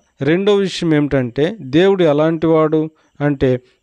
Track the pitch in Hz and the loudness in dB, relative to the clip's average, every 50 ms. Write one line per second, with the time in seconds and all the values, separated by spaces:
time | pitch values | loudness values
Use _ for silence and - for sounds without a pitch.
0 | - _ _ - 139 143 165 180 202 202 208 202 196 180 - - 175 170 156 147 | -14 _ _ -6 -2 -2 -2 0 0 0 0 0 0 -2 -4 -4 -2 0 0 0
1 | 147 139 147 139 127 120 113 - 147 175 226 220 147 131 123 160 180 196 196 185 | 0 0 0 -2 -2 -4 -2 -2 -2 -2 -4 -6 -8 -2 0 2 2 4 2 2
2 | 175 156 143 147 156 160 165 156 165 160 160 156 156 156 156 156 156 156 - _ | 2 2 2 2 0 0 0 0 0 2 2 2 2 2 0 0 -2 -4 -8 _
3 | _ _ _ - 147 147 143 135 143 131 127 123 - _ _ _ | _ _ _ -4 -2 -2 -2 0 0 0 0 -2 -4 _ _ _